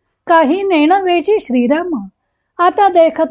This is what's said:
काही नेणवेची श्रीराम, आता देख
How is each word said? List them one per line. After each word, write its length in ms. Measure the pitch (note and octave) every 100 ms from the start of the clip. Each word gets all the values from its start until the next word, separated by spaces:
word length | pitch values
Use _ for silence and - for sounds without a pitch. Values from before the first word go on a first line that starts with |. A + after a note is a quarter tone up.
| _ _ -
काही 360 | E4 C4+ F#4+
नेणवेची 760 | G4 D#4 D4+ G4 F#4 F4 F4 G#4+
श्रीराम, 680 | - B3 A#3+ D4+ F4+ B3+ G3 _ _ _ _ -
आता 300 | F4+ F4+ G4
देख 340 | F4+ D#4+ D#4+ D#4+